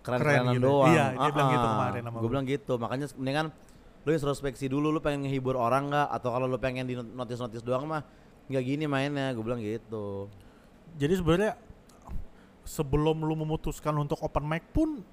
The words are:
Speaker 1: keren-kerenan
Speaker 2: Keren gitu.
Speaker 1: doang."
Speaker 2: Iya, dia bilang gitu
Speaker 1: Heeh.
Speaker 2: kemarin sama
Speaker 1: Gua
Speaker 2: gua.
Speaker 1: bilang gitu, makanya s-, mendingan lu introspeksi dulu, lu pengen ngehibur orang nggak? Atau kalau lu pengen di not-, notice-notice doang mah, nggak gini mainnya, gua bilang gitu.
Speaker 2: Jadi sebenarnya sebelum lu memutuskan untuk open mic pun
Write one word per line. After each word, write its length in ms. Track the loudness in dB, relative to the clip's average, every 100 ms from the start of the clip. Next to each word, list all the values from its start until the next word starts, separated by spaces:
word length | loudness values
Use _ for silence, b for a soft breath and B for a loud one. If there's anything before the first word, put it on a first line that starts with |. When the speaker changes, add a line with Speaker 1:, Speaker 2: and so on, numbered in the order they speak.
Speaker 1:
keren-kerenan 420 | -2 0 4 4
Speaker 2:
Keren 120 | 4 4
gitu. 100 | 4
Speaker 1:
doang." 200 | 6 8
Speaker 2:
Iya, 160 | 8 4
dia 180 | 2 0
bilang 180 | 2 2
gitu 100 | 4
Speaker 1:
Heeh. 140 | 2 2
Speaker 2:
kemarin 240 | 0 -2
sama 100 | -6
Speaker 1:
Gua 80 | -4
Speaker 2:
gua. 120 | -2
Speaker 1:
bilang 120 | 0 -2
gitu, 260 | -4 -2 -2
makanya 300 | -2 -4 -6
s-, 80 |
mendingan 320 | -6 -2 -2 -2 -8 B B B -8
lu 100 | 0
introspeksi 540 | 0 2 -2 -4 -4 -2
dulu, 200 | 0 2
lu 100 | 0
pengen 220 | 0 -2
ngehibur 320 | -2 -2 0 0
orang 300 | 2 2 2
nggak? 220 | 0 0
Atau 180 | 0 -2
kalau 160 | -2 0
lu 100 | 0
pengen 280 | -2 -4
di 100 | -6
not-, 180 | -6 -8 -10
notice-notice 460 | -8 -6 -6 -8
doang 220 | -2 -2
mah, 180 | 0 -6 -6 B B B
nggak 180 | -4 -2
gini 200 | 0 -2
mainnya, 460 | 0 0 0 -2 -2
gua 120 | -4
bilang 160 | -4 -4
gitu. 680 | -4 -6 -8 -8 -6 -8 -10 -14 B B B -20 -20
Speaker 2:
Jadi 220 | -4 0 2
sebenarnya 380 | 4 2 2 -2 -14 -20 -20 -20 -10 -8 -8 B B B
sebelum 560 | -12 -6 0 2 2 2
lu 140 | -2 -2
memutuskan 580 | -2 -4 -4 -4 -2 0
untuk 220 | -2 -2
open 220 | -2 -2
mic 220 | -2 -6 -2
pun 300 | 2 2 0 -10